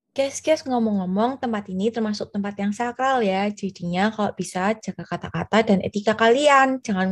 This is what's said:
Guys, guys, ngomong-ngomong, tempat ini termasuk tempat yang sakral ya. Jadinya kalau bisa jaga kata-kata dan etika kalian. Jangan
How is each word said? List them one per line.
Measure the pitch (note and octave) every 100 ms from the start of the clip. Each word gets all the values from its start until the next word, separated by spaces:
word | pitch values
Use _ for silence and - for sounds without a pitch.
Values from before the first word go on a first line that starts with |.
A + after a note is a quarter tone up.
| _
Guys, | - C#4 C4+
guys, | - D#4 -
ngomong-ngomong, | B3 A3+ G3+ F#3 F#3+ A#3 C4+
tempat | B3 A3 G3+
ini | F#3 G#3
termasuk | A#3 A3 G#3 - G#3
tempat | G3+ G3+
yang | G3+ G#3
sakral | A#3+ A#3+ B3+ C4
ya. | G#3+ F#3+ G#3
Jadinya | G#3 G3 F#3 F3 F3 G#3
kalau | A3 G#3 -
bisa | F3+ F#3 F#3 A3
jaga | - - E3+
kata-kata | E3+ - E3 F3 G#3
dan | A3 G3
etika | G3+ G3+ G#3 G#3+
kalian. | A3+ A#3+ D4 C#4 C4 C4
Jangan | B3+ F#3+ F#3+